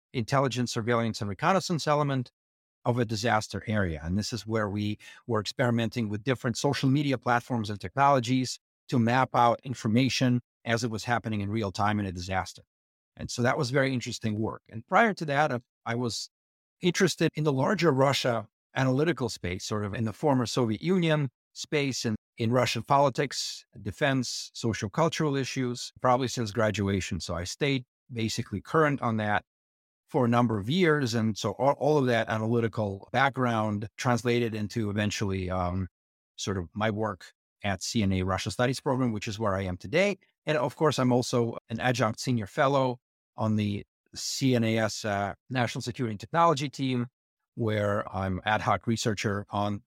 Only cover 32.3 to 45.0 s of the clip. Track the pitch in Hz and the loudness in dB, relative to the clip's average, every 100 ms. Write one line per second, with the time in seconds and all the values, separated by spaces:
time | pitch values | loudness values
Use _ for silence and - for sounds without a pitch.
32.3 | 110 110 120 113 - 104 98 - 120 139 | -2 0 2 0 0 -4 -4 -4 2 2
33.3 | 127 123 113 107 104 104 - 131 120 123 | 2 0 2 0 -2 -6 -4 0 2 2
34.3 | 120 117 107 104 123 104 104 104 - 101 | 2 0 -2 -6 -4 -2 0 -2 -2 -2
35.3 | 95 90 92 90 92 92 _ _ _ _ | -2 -4 -2 -2 -2 -4 _ _ _ _
36.3 | - - 98 85 104 110 104 107 95 - | -10 -6 -4 -6 -2 -2 0 -4 -6 -14
37.3 | _ _ _ 104 95 - 117 98 92 92 | _ _ _ -4 -4 -4 0 0 0 0
38.3 | 92 110 - 123 127 147 127 127 107 117 | -2 -2 -2 0 -2 -2 0 0 -2 -6
39.3 | 104 110 95 95 90 92 160 202 190 _ | -4 -2 -2 -2 -6 -2 0 0 -2 _
40.3 | _ - 151 135 - 156 135 127 123 120 | _ -4 -2 -2 0 0 2 2 2 2
41.3 | 123 117 - - 113 123 120 110 - - | 0 -2 -4 -8 -4 0 2 0 -2 -2
42.3 | 120 101 - 139 139 131 120 _ _ _ | -2 -2 0 2 2 0 -4 _ _ _
43.3 | - 110 107 104 101 - _ _ - - | -4 0 2 0 -2 -8 _ _ -12 -8
44.3 | - 135 120 113 113 107 - | 0 2 4 4 2 0 -2